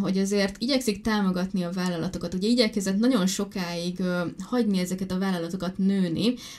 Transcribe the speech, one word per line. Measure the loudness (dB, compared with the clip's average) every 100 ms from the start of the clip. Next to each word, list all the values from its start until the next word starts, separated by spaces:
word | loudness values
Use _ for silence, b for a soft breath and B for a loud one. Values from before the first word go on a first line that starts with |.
hogy | 0 2
azért | 2 2 0 0
igyekszik | 0 0 0 -2
támogatni | 0 2 2 0 0 -2
a | -2
vállalatokat. | -2 -2 -2 -4 -4 -4
Ugye | -2 2
igyekezett | 4 4 2 0 2
nagyon | 4 4 2
sokáig, | 0 -4 -4 -4 -4 -4 -2
ö, | -2 0 -2 -6
hagyni | -4 0 2 2
ezeket | 0 -2 -4
a | -2
vállalatokat | 0 -2 -2 -4 -4 0
nőni, | 2 2 2 2 0 0 B